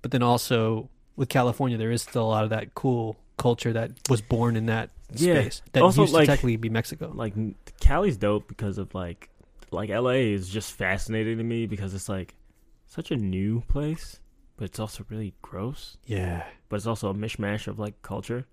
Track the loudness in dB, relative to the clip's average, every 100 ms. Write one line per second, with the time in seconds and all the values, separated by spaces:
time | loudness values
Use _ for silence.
0 | 0 2 4 4 4 2 2 0 -6 -20
1 | _ -6 0 2 2 2 -2 0 -2 -2
2 | -2 -2 2 2 2 -2 -6 -2 0 0
3 | -2 -8 -16 0 0 2 0 -2 -4 -4
4 | 2 2 4 2 4 2 2 0 -2 -12
5 | -14 2 4 6 4 -4 -2 6 8 8
6 | 6 8 6 6 2 0 0 -2 -2 -8
7 | -10 -6 -6 -4 -6 -8 -20 4 6 6
8 | 2 2 0 0 -2 -6 -6 -4 -6 -8
9 | -8 -10 -18 _ -20 -20 -8 -6 -2 0
10 | 2 2 2 0 -4 -8 -8 -4 -2 -2
11 | -2 -2 -2 -2 -4 -4 -4 -6 -6 -8
12 | -6 -8 -8 -16 -20 _ _ _ _ -12
13 | -6 -4 -2 -2 -2 -2 0 -2 -2 -6
14 | -10 -18 -20 _ -20 -12 -12 -8 -8 -10
15 | -12 -8 -10 -12 -16 -8 -8 -8 -16 -20
16 | -8 -4 -4 -6 -10 -20 _ -6 -4 -4
17 | -4 -4 -6 -6 -4 -4 -6 -8 -10 -10
18 | -10 -10 -6 -8 -8